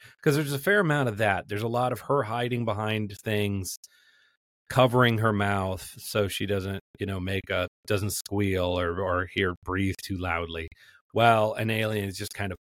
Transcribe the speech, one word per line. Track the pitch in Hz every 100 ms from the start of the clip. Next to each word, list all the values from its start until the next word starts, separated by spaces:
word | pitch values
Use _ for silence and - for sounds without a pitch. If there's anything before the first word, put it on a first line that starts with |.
| - -
'cause | 156 143
there's | 143
a | 139
fair | 185 208
amount | 170 147 127
of | 101
that. | 107 92 -
There's | 104
a | 117
lot | 120 127
of | 120
her | - 139
hiding | 107 120 123 120
behind | 110 101 107 110 107 98
things, | 117 104 101 98 90 - - _ _ _ _ _ _ _ -
covering | 127 127 123 120 113
her | 113
mouth | 101 101 101 95 92 - -
so | - 110 101
she | - 98
doesn't, | 98 95 98 _ -
you | 98
know, | 95
make | 90 98 -
a, | 90 90 _ -
doesn't | 104 101
squeal | - - 101 101 92 90 90
or, | 87 90
or | 92 90 90
hear, | 104 95 90
breathe | - 92 98 92
too | - 92
loudly, | 90 85 85 82 82 - - - _
while | 110 117 113 107
an | 107 110
alien | 110 110 107 98
is | 95
just | 101
kind | - 101
of | 90